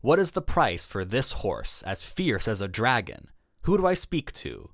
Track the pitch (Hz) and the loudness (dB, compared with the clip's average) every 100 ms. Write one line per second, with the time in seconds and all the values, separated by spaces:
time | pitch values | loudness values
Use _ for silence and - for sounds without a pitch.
0 | 113 170 185 - 175 - 139 87 - 101 | 4 4 4 0 0 2 2 2 -4 -4
1 | 92 117 135 - 101 65 - - - 95 | -2 0 0 0 -2 -2 -4 -4 -4 -6
2 | - - 185 101 - 104 98 92 117 123 | -8 -2 0 2 0 -2 -4 0 2 2
3 | 95 - - - _ _ - 190 180 180 | -2 -12 -18 -20 _ _ 2 4 4 2
4 | - 165 - - - 117 - | 0 -4 -4 -10 -10 -10 -14